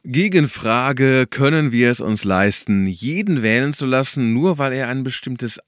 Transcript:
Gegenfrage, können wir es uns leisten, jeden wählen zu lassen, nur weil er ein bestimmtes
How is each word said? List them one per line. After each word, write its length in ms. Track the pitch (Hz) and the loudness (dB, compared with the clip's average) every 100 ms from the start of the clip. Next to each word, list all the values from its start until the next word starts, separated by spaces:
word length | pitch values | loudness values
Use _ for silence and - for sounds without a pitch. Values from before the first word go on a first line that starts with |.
Gegenfrage, 1200 | - 127 202 180 143 - 113 117 131 131 135 131 127 | -4 0 2 2 2 -2 -2 0 0 2 2 2 0
können 400 | - 139 156 147 | 0 2 2 2
wir 180 | 120 120 | 2 2
es 120 | 120 | 2
uns 240 | 92 107 | 0 -2
leisten, 640 | 101 92 101 - - 101 95 | 0 2 2 2 0 0 0
jeden 520 | 90 117 170 208 147 | -2 -4 -4 -2 0
wählen 320 | 110 117 139 | 2 2 0
zu 140 | 147 135 | -2 -2
lassen, 460 | 131 131 147 117 | 0 0 0 0
nur 260 | 117 180 147 | 2 0 0
weil 140 | 135 | -2
er 160 | 131 120 | -2 -4
ein 160 | 131 | -4
bestimmtes 560 | 131 - - 123 120 - | -6 -6 -8 -6 -6 -8